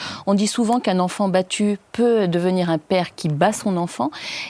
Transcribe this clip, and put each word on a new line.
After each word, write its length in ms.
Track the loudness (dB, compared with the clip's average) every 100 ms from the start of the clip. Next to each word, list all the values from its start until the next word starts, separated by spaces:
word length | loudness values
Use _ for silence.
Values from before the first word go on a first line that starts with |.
| -12 -6 0
On 80 |
dit 120 | 2 2
souvent 340 | 0 0 2
qu'un 180 | 2 2
enfant 300 | 0 0 0
battu 500 | 0 0 0 0 -2 _
peut 360 | 0 2 4 2
devenir 420 | 2 2 0 0
un 80 | -2
père 360 | 0 -2 -2
qui 140 | -4 -4
bat 240 | 2 2
son 240 | 2 -2 -2
enfant. 340 | -2 -4 -6 -6 -10 -10 -8